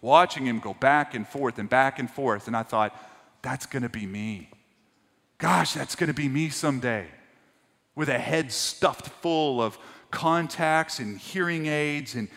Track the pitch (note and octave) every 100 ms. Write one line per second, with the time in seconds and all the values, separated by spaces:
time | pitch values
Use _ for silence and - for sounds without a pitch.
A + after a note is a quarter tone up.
0 | A#2 D#3 F3+ C#3+ B2+ A2 G#2 - C3 D3
1 | C#3+ A#2 G#2 C#3 B2+ A2+ G#2 B2 C3+ -
2 | B2 - C3 G#2 A2+ A2+ A2 A2 G#2+ -
3 | - - _ _ B2+ C3+ - C3+ A#2+ A2+
4 | G2 G#2 G#2+ G2 - - _ _ _ _
5 | _ _ _ - E3 F3+ D#3+ D3+ C3+ -
6 | D#3+ D3 C#3+ C#3 D#3+ - D#3 C3 B2 A2
7 | D#2+ - _ _ _ _ _ _ _ D3+
8 | D3 A#2+ B2 D#3+ C3+ - - - E3 -
9 | - - E3+ D#3+ D3+ B2 A2+ - - -
10 | - - D#3+ E3+ D#3+ - D#3+ D#3+ D#3+ -
11 | G#2+ G2+ - F#3+ F3 E3 D3+ D3+ D3 D3
12 | C3 B2 G#2